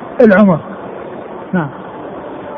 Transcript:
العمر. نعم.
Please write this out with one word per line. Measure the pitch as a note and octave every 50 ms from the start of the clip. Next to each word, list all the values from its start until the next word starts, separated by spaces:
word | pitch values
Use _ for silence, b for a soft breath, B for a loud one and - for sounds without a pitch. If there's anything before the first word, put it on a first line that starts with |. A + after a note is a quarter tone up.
| - - - - B3
العمر. | A3 F#3 F#3+ G#3+ F#3+ E3 C#3+ - - - - - - - - - - - - - - - - - -
نعم. | F#3 F3+ D3+ C3+ - - - - - - - - - - - - - - - - -